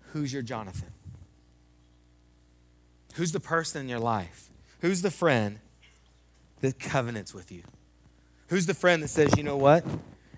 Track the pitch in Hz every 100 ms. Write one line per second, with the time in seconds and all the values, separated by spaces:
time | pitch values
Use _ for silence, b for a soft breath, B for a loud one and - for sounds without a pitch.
0 | - 151 139 135 117 113 98 - - -
1 | - - - _ _ _ _ _ _ _
2 | _ _ _ _ _ _ _ _ _ _
3 | - - 175 160 - 165 160 147 131 120
4 | 117 107 85 - - - b b 175 185
5 | 185 - 170 120 104 104 - _ - _
6 | _ _ _ _ _ _ 135 - - 139
7 | 120 110 90 95 87 87 - - _ _
8 | - _ b b b 190 170 170 180 165
9 | 151 160 143 143 147 143 139 165 - -
10 | - - B